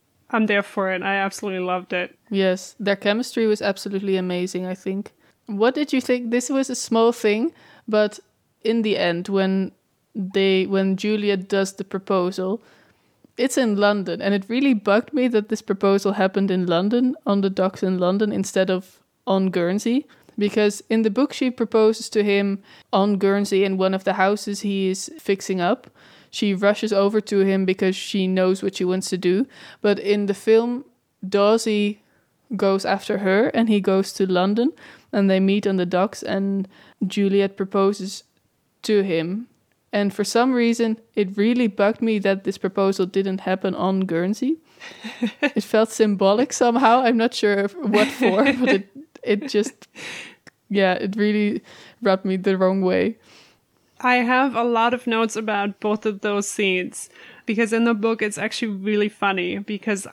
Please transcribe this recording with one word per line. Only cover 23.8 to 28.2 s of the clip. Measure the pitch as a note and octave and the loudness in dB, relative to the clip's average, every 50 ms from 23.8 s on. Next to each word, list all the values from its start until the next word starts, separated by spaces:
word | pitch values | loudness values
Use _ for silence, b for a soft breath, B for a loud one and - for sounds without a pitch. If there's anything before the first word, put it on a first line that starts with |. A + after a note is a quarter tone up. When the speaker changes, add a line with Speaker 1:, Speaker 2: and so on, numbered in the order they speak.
| F#3+ F#3+ F#3+ | 0 0 0
Speaker 2:
of | F#3+ F#3+ | 0 -2
the | G3 F#3 | -2 0
houses | G3+ F#3+ G3 G#3 G#3 - G#3 G3+ G3+ | 2 2 2 2 0 -4 -8 -8 -6
he | - G3+ G3 G3 F#3+ F#3+ | -4 -4 -2 -2 0 -2
is | F#3+ F#3+ - - D#4 D#4+ | -2 -4 -6 -12 -14 -10
fixing | - - G3 F#3+ - - F#3+ F#3 | -2 -2 -2 -2 -2 -4 -4 -2
up. | F3 F3 A3+ - - - _ B B B B B B B | 0 0 0 -2 -4 -16 _ B B B B B B B
She | B - - G#3 G3 | B -2 -2 0 0
rushes | F3+ G3+ G3+ G#3 - - G#3+ | 2 2 2 2 2 -2 -2
over | G#3 G3 G3 G3+ G#3+ G#3+ | 0 2 2 2 2 0
to | G#3 - G#3 G3 | -2 0 2 2
him | F#3+ G3 F#3+ F#3+ F#3+ | 2 2 2 0 2
because | F#3 F#3 F#3+ G3+ F#3+ F#3+ | 0 0 0 0 -2 -2
she | F#3+ - - - G3+ | -2 -6 -4 -2 0